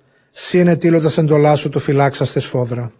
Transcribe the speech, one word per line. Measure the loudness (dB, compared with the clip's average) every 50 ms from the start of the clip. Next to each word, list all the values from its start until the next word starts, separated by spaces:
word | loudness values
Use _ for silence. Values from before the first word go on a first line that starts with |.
| _ _ _ _ _ _
Σύ | _ -14 -12 -2 0 2
ενετείλω | 4 4 2 2 2 2 2 2
τας | 2 0 0 0
εντολάς | 0 2 2 4 4 4 2 2
σου, | 0 -4
του | -4 -4
φυλάξαστε | -2 0 0 2 2 0 0 -2 -6 -4 -4 -6
σφόδρα. | -6 -4 -4 -4 -4 -4 -6 -8 -8 -10 -12 _